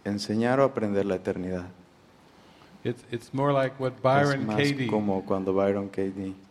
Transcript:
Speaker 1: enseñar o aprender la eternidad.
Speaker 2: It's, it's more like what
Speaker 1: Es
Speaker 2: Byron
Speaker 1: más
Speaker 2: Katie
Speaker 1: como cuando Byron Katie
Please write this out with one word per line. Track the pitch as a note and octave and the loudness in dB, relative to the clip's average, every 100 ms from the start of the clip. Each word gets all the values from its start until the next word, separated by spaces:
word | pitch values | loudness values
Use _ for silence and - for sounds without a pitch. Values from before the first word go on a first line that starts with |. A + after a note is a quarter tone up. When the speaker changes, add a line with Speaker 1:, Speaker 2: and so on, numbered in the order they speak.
| G2+ | -6
Speaker 1:
enseñar | G2+ - G#2+ A#2+ C3 | -6 -2 0 2 4
o | C#3 | 2
aprender | A2+ G#2+ G2 G2 | 2 0 0 0
la | F#2 | 0
eternidad. | G2+ F#2+ F2+ F2+ F2+ - - _ - - - - - - - - | -2 -4 -4 -6 -8 -14 -20 _ -20 -20 -20 -20 -20 -20 -20 -10
Speaker 2:
It's, | A#2+ B2 - | -8 -8 -8
it's | A#2 - | -12 -8
more | C3+ C#3+ | -2 2
like | C#3 C3 C3+ | 2 0 -2
what | C3 | -6
Speaker 1:
Es | B2+ | 0
Speaker 2:
Byron | C3 C#3 C#3+ C#3 G#2+ | 2 4 4 2 0
Speaker 1:
más | G#2+ | 0
Speaker 2:
Katie | C#3+ C#3 A#2+ | 2 0 0
Speaker 1:
como | G#2+ G#2 F#2+ - | 0 2 0 0
cuando | F#2+ F#2+ | -2 0
Byron | F#2+ G2 G2+ G2 | 2 2 2 -2
Katie | G2 F#2+ F#2+ F#2+ F#2+ - | -4 -4 -4 -8 -10 -6